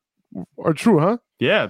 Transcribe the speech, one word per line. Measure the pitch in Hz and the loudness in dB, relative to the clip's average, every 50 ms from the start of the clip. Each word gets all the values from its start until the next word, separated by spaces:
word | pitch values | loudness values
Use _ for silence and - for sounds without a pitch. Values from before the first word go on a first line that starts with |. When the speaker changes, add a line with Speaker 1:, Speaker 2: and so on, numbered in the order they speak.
| _ _ _ _ _ _ - - - - _ - - | _ _ _ _ _ _ -16 -16 -16 -16 _ -6 -4
Speaker 1:
are | - 156 | -4 -4
true, | - - 226 202 147 | 0 2 2 2 4
huh? | 151 190 240 240 - _ _ _ | 2 2 0 -2 -6 _ _ _
Speaker 2:
Yeah, | 117 143 202 202 127 | -2 0 0 0 -2